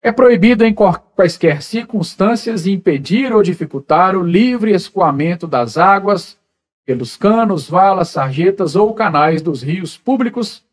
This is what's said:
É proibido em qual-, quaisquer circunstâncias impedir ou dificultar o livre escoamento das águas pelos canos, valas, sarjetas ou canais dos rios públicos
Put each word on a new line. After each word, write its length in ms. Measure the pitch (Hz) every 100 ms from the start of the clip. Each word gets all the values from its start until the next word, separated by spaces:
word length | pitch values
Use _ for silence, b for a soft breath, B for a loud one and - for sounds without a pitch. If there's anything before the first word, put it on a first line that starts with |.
É 100 | 233
proibido 520 | 233 247 220 214 240
em 80 | 226
qual-, 280 | 208 202 165 _
quaisquer 480 | - 175 - 165 147
circunstâncias 1040 | - 226 226 214 165 - 202 233 226 220 170
impedir 680 | 190 190 139 139 214 262
ou 100 | 220
dificultar 720 | 180 180 156 139 - 160 185 190
o 60 |
livre 500 | 175 180 247 247 220
escoamento 720 | 190 - 196 165 139 160 175 170
das 300 | 135 120 160
águas 640 | 185 196 196 196 - _ _ _ _ _ -
pelos 300 | 123 123 -
canos, 520 | 202 226 220 175 131
valas, 400 | 165 196 185 165
sarjetas 680 | 160 135 135 180 196 170
ou 180 | 180 214
canais 480 | 220 214 151 156 160
dos 200 | 160 135
rios 340 | 131 180 175 -
públicos 680 | - 262 240 247 220 - _